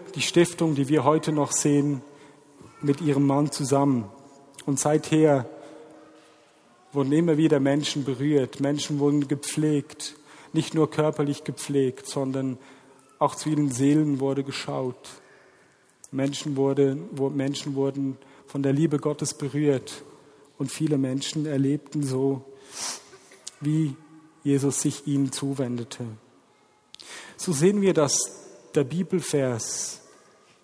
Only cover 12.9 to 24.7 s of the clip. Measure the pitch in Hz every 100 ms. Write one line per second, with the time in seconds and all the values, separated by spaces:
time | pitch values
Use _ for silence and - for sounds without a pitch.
12.9 | - _ - 147 - 156 151 147 123 139
13.9 | 151 156 135 135 135 135 131 - 143 131
14.9 | 123 - - - - _ _ _ _ _
15.9 | _ - 135 139 139 151 135 139 139 139
16.9 | 135 165 139 139 143 135 139 147 135 139
17.9 | 139 139 131 - - - 139 139 139 160
18.9 | 147 151 147 147 - 143 143 151 131 -
19.9 | - - - - - - - 139 - 156
20.9 | 147 131 135 - 156 151 135 135 147 -
21.9 | 151 139 131 135 135 - - - - -
22.9 | - - - - - - - 147 156 156
23.9 | 131 - - - _ 143 139 139